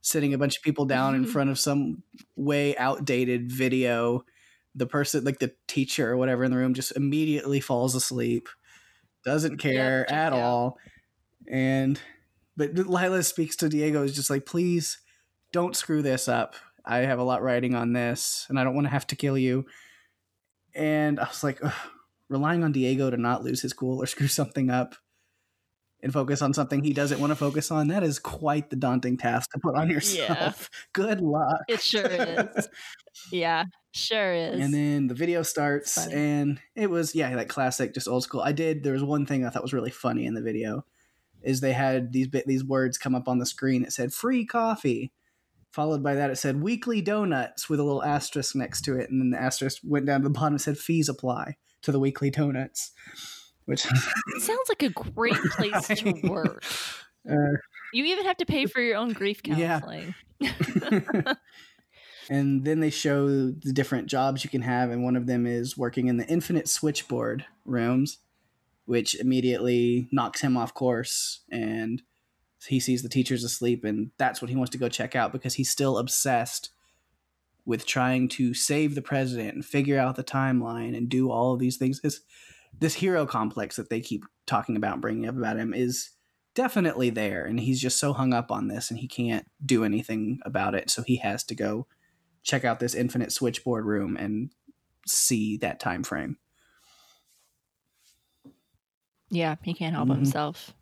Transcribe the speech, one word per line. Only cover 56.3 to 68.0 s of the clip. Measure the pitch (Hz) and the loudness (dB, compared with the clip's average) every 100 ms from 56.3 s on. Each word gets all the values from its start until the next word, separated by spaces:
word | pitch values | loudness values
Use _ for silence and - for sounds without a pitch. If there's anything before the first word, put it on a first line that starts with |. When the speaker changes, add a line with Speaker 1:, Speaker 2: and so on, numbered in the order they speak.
| 185 160 - - - - - - _ - | 0 -2 -4 -8 -8 -8 -10 -18 _ 0
Speaker 1:
Uh, | 147 147 147 - - - | 2 2 0 -4 -20 -4
Speaker 2:
You | 233 302 | -2 0
even | 381 392 | 0 0
have | 370 | 0
to | 349 | 0
pay | 311 269 | 0 0
for | 262 | 0
your | 240 208 | 0 0
own | 240 | 0
grief | 220 196 208 | 0 -2 -2
Speaker 1:
Yeah. | - 151 170 160 | -2 0 2 0
Speaker 2:
counseling. | - 160 170 185 - _ | -4 -10 -10 -12 -16 _
<laughs> | |
Speaker 1:
<laughs> | 269 - - - - 202 - 208 208 - _ - - _ _ _ - - - | -4 -2 0 0 2 0 2 0 0 -4 _ -20 -20 _ _ _ -20 -20 -4
And | 139 139 139 | 0 2 2
then | 139 156 | 2 2
they | 156 | 2
show | 147 156 143 139 139 131 | 2 2 4 4 4 2
the | 151 139 | -2 -2
different | 131 135 131 76 | 0 2 0 0
jobs | 135 135 135 | 0 0 0
you | - | -2
can | 135 | -2
have, | 123 123 127 | 0 2 2
and | 120 | 0
one | 123 127 | 2 2
of | 120 | 2
them | 123 120 | 0 0
is | 120 120 - | 0 -4 -2
working | 120 131 127 | -2 0 2
in | 120 | 2
the | 117 | 2
infinite | 165 - 175 - | 0 2 0 0
switchboard | - 156 143 - 123 113 117 - _ | 0 0 -2 -4 -2 -2 -4 -8 _
rooms, | - 123 117 127 | -4 0 2 2